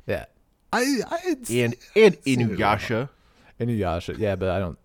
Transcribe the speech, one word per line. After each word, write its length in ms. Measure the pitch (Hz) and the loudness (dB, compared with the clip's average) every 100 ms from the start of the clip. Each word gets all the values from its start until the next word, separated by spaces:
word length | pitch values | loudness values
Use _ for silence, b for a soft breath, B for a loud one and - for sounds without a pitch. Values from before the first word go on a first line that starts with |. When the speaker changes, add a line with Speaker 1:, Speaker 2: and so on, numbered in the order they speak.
| - | -8
Speaker 1:
Yeah. 200 | 98 - _ _ _ _ | -8 -8 _ _ _ _
I, 280 | 233 262 254 - | -2 0 -2 -2
I, 80 | 339 359 | -6 -4
it's, 240 | 262 240 | -6 -4
Speaker 2:
And, 240 | 120 117 123 - 208 | -2 0 -4 -2 6
and 180 | 214 | 6
Speaker 1:
it's 140 | - 139 | 6 0
a 80 | 123 | 0
little 200 | 113 95 | 2 2
Speaker 2:
Inuyasha. 520 | 101 104 - 113 143 - b b b - | 2 0 0 -4 -4 -10 b b b -8
Speaker 1:
Inuyasha. 580 | 117 113 90 82 - - | -4 -2 -2 -2 -4 -4
Yeah, 180 | 104 95 | -2 0
but 140 | 92 | -2
I 80 | 90 | -2
don't 220 | 90 - | -4 -8